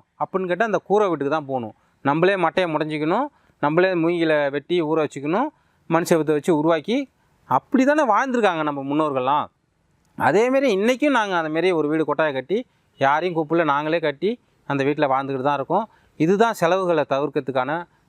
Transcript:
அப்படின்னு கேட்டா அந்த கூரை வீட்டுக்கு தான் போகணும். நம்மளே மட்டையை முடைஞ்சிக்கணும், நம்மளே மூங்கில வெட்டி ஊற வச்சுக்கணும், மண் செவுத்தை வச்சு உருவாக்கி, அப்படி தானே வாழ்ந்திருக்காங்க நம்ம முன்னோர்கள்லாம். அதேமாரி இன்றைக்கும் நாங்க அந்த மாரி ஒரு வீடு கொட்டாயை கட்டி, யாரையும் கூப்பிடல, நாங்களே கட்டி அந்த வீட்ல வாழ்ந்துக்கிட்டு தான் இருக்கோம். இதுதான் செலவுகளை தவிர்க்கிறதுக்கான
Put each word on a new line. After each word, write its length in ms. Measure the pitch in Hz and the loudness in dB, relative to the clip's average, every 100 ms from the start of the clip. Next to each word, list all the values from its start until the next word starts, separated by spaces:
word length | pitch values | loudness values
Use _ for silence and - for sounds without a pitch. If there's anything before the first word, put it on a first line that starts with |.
| _ - | _ -10
அப்படின்னு 280 | 151 190 185 | -6 -4 -4
கேட்டா 180 | 180 | -2
அந்த 140 | 226 175 | 0 -2
கூரை 300 | - 202 202 | 0 0 2
வீட்டுக்கு 240 | 156 139 | 0 -2
தான் 120 | 156 | -4
போகணும். 300 | 135 131 110 - _ _ | -4 -6 -6 -14 _ _
நம்மளே 320 | 139 156 185 | -2 2 2
மட்டையை 340 | 196 165 185 175 | 2 0 0 -2
முடைஞ்சிக்கணும், 580 | 151 156 151 151 208 285 _ _ - | -2 -4 -4 -2 -2 -4 _ _ -6
நம்மளே 340 | 147 160 185 | -2 2 2
மூங்கில 560 | 180 160 175 165 151 143 | 2 0 0 0 2 0
வெட்டி 320 | 139 - 175 | -4 -2 -2
ஊற 240 | 151 160 147 | 0 0 -2
வச்சுக்கணும், 400 | 143 143 190 294 _ _ _ - | -4 -4 -2 -2 _ _ _ -2
மண் 180 | 165 170 | 0 2
செவுத்தை 240 | 170 151 | 2 2
வச்சு 240 | 151 185 151 | -2 0 2
உருவாக்கி, 520 | 160 160 147 254 269 _ _ _ | 2 0 0 -4 -4 _ _ _
அப்படி 400 | - 131 - 254 | -2 -2 0 2
தானே 200 | 262 302 262 | 2 2 2
வாழ்ந்திருக்காங்க 560 | 208 269 240 202 165 | 0 0 0 0 0
நம்ம 200 | 151 143 | -4 -4
முன்னோர்கள்லாம். 640 | 139 147 156 131 127 147 107 _ _ _ _ _ _ - | -4 0 0 0 0 -2 -2 _ _ _ _ _ _ -2
அதேமாரி 440 | 120 185 247 269 | 2 2 2 2
இன்றைக்கும் 500 | 277 190 220 262 294 | 2 2 0 2 2
நாங்க 240 | 254 208 175 | 2 0 -2
அந்த 140 | 156 | -2
மாரி 200 | 160 180 | 0 0
ஒரு 180 | 165 147 | 2 0
வீடு 160 | 156 | 0
கொட்டாயை 280 | 151 143 156 | 0 0 0
கட்டி, 340 | 135 127 208 - _ _ - | -2 -4 -4 -6 _ _ -2
யாரையும் 380 | 135 151 185 165 | 0 2 0 -2
கூப்பிடல, 280 | 151 170 | 0 0
நாங்களே 340 | 156 143 156 170 | 2 0 0 -2
கட்டி 400 | 156 139 196 240 _ _ - | -2 -2 -4 -6 _ _ -6
அந்த 180 | 139 | -2
வீட்ல 220 | 135 147 143 | 0 0 0
வாழ்ந்துக்கிட்டு 360 | 131 135 135 | 0 -2 -2
தான் 120 | 139 | -2
இருக்கோம். 340 | 139 135 185 226 _ _ - | -2 -2 -2 -4 _ _ -2
இதுதான் 380 | 160 196 226 | 2 4 2
செலவுகளை 500 | - 170 190 180 160 135 | 2 0 2 0 0 0
தவிர்க்கிறதுக்கான 760 | 135 143 147 139 131 127 165 170 _ | -2 -2 -4 -4 -4 -2 -6 -8 _